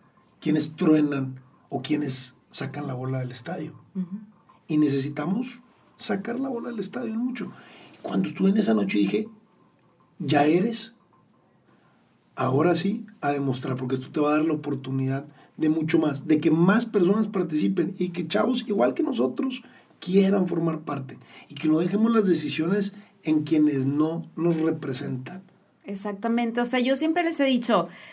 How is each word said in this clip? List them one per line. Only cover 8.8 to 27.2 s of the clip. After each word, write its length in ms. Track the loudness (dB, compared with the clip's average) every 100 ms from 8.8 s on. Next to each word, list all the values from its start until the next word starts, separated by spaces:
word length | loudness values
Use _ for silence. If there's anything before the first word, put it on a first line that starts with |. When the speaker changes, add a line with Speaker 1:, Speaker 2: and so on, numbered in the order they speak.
| 2 2
Speaker 1:
dije, 300 | 2 0 -4 -10 _ _ _ _ _ _ _ -10
"Ya 260 | 0 2 4
eres, 480 | 4 2 -2 -8 -16 _ _ _ _ _ _ _ _ _ _ _ _ _ -4
ahora 380 | 0 2 4 2
sí, 300 | 0 -4 -8 -6
a 100 | -2
demostrar", 440 | -2 -2 -2 -4 -6
porque 180 | -4 -4
esto 140 | -4
te 100 | -2
va 100 | 0
a 40 | 2
dar 60 |
la 100 | 2
oportunidad 720 | -2 -4 -6 -4 -4 -2 -4 -6 -18 -20 -2
de 120 | 0
mucho 300 | 2 2 2
más, 280 | 2 0 2
de 140 | 2
que 100 | 4
más 360 | 4 6 4 2
personas 400 | 2 4 4 0
participen 680 | -2 -2 0 0 0 -2 -2
y 120 | -4
que 160 | -4 -2
chavos 360 | 0 2 0 -2
igual 260 | 2 2
que 80 | 2
nosotros 600 | -2 0 0 0 -4 -6 -14 -20 _ _
quieran 460 | 0 4 4 4 2
formar 340 | 0 0 -2
parte 360 | -6 -8 -8 -14 -20 -20 -18
y 60 |
que 140 | -4 2
no 120 | 2
dejemos 320 | 2 2 4
las 140 | 4 4
decisiones 680 | 2 0 -2 0 0 0 -6 -20 _
en 180 | 0 0
quienes 420 | 2 4 4 2
no 460 | 0 0 0 -2 -8 -2
nos 200 | 0 2
representan. 840 | 0 -2 -4 -6 -6 -8 -10 -16 -18 _ _ _
Speaker 2:
Exactamente, 760 | -8 -6 -4 -4 -2 0 0 0
o 60 | 0
sea, 140 | 0
yo 140 | 2 2
siempre 260 | 2 0